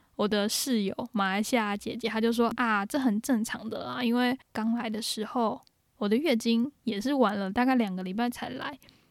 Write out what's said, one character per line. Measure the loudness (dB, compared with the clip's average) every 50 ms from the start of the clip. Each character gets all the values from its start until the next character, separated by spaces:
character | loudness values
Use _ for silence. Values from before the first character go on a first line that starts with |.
| _ _ _
我 | -2 0 2
的 | 2 2 2
室 | 0 0 -2 0 0 0 2
友， | 0 0 -2 -4 -6 -4
马 | -2 0 0 2
来 | 2 0
西 | 0 2 0
亚 | 0 0 0 -4
姐 | -4 -6 -8 -6
姐， | -4 -4 -4
她 | 0 2
就 | 2 2
说 | 4 4 2 2 2
，“啊， | 2 0 2 2 0 0
这 | 0 -2 0
很 | 2 2 2 2
正 | 2 2 2 2
常 | 0 -2 -6 -8 -8 -8
的 | -8 -8 -6
啦， | -6 -4 -2 0
因 | 0 2
为 | 2 2 2 0 -2 -6 _
刚 | -6 -2 0 0 0
来 | 0 -2 -4
的 | -4 -4
时 | -4 -4 -4 -4 -6
候， | -4 -2 0 0 0 -2 -4 -10 _ _ _ _ _ _
我 | -4 0
的 | 2 2
月 | 2 4 2 2
经 | 2 2 2 2 2 0 -2 -6 _ _
也 | -6 -4 -2
是 | -2 0 2
晚 | 4 4 2 2
了 | 0 -4 -2
大 | 0 2 2
概 | 4 4
两 | 4 2 0 -2
个 | -6
礼 | -6 -4
拜 | -4 -2 -2 -2
才 | -4 -6 -8 -8
来。” | -8 -8 -8 -10 -10 -12 -18 -20 -20 _ _ _